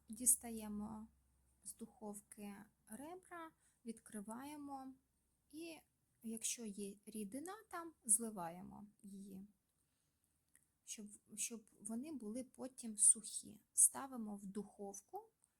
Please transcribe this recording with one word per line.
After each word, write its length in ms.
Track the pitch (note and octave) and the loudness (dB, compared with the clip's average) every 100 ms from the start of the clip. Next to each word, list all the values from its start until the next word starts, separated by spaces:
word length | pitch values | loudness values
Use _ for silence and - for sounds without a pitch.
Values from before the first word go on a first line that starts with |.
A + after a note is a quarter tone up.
| - | -12
дістаємо 1000 | A3+ B3 - A#3+ A3+ G#3+ G#3 G#3 G#3+ A3 - - - - - | 4 8 8 6 -4 -2 -2 -2 -6 -10 -16 -20 -20 -20 -16
з 100 | - | -14
духовки 800 | - A3 - G#3+ G#3 - - G#3 G3+ G3+ - - | -10 -12 -8 -6 -6 -10 -10 -10 -10 -14 -20 -12
ребра, 640 | A3 D4+ F#4 F#4 F4 D#4+ - - - | -10 -8 -10 -10 -10 -10 -12 -20 -12
відкриваємо 1080 | A#3 A3+ - G#3+ G#3 A#3 C#4+ D4+ C#4+ C4+ C4 C4 _ _ _ _ _ | -10 -10 -10 -10 -6 -8 -8 -8 -8 -8 -8 -14 _ _ _ _ _
і, 260 | D4 E4 D4+ - _ _ _ | -10 -8 -10 -16 _ _ _
якщо 420 | A3 A3+ - - | -6 -4 -2 -4
є 320 | A3+ G3 G3+ G3+ - | -4 -6 -8 -8 -12
рідина 460 | G#3+ G3 C4 E4+ G#4+ G#4+ | -8 -6 -6 -6 -10 -8
там, 220 | F4 E4+ - | -8 -8 -8
зливаємо 840 | A#3+ A3+ A3+ G#3 E3 F3 G3+ G3+ G#3 - | 6 6 6 -4 -6 -6 -12 -12 -16 -18
її, 460 | G3+ G3 G3+ F#3+ G3+ - _ _ _ _ _ _ _ _ _ - - _ | -16 -14 -12 -12 -12 -18 _ _ _ _ _ _ _ _ _ -20 -20 _
щоб, 220 | - - G#3 G#3 - | -10 -10 -10 -16 -14
щоб 300 | G#3+ - A3+ - - | -4 -4 -4 -12 -12
вони 320 | G#3+ A3+ D4+ | -6 -4 -4
були 320 | C#4 G#3 A#3+ | -4 -4 -4
потім 540 | B3+ - B3+ C4 A#3 G#3 | -6 -8 -10 -6 -8 8
сухі. 600 | - A3 G3 - - G#3 - | 10 10 4 -8 -8 -14 -2
Ставимо 640 | - G#3 A#3+ C4+ B3+ G#3+ G3+ | 10 10 10 -2 -4 -4 -4
в 100 | G3+ | -4
духовку 840 | G#3 G3+ - G3+ G3 - G4 A4+ - _ | -4 -6 -8 -8 -10 -10 -10 -10 -18 _